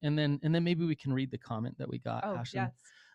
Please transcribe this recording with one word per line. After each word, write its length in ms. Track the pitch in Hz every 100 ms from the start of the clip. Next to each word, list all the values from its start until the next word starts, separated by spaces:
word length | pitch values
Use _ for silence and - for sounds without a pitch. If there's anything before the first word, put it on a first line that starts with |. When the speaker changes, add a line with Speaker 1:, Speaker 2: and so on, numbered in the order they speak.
Speaker 1:
and 160 | 151 151
then, 200 | 147 143
and 120 | 156
then 80 | 165
maybe 200 | 170 170
we 100 | 165
can 180 | 147 143
read 160 | 131 135
the 80 | 117
comment 400 | - 110 120 -
that 100 | -
we 100 | 123
got, 260 | 117 113
Speaker 2:
Oh, 100 | 208 175
Speaker 1:
Ashlyn. 180 | 123
Speaker 2:
yes. 180 | 190 151 - - - -